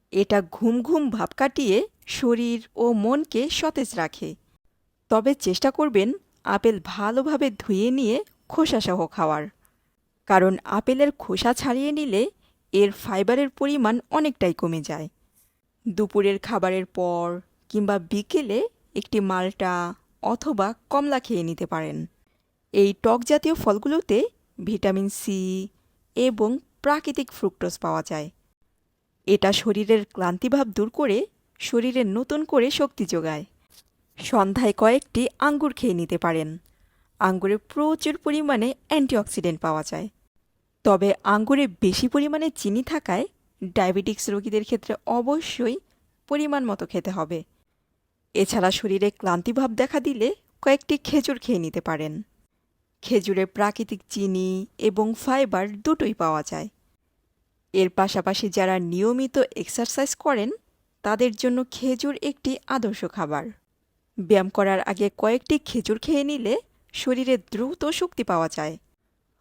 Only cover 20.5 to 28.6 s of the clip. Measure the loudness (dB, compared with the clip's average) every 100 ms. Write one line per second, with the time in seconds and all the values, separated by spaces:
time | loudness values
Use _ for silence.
20.5 | -2 -2 -4 -4 -2 0 -2 -2 -2 -2
21.5 | -4 -6 -4 -6 -8 -10 _ _ _ _
22.5 | _ _ 2 2 2 2 2 4 2 4
23.5 | 2 2 0 0 -2 2 2 0 -4 _
24.5 | -10 -6 -2 0 0 -2 -4 -4 -4 -2
25.5 | -4 -8 _ _ _ _ 0 0 2 0
26.5 | -2 -8 _ 0 0 -2 -4 -6 -4 -4
27.5 | -2 -6 -4 -4 -4 -4 -8 -10 -16 _
28.5 | _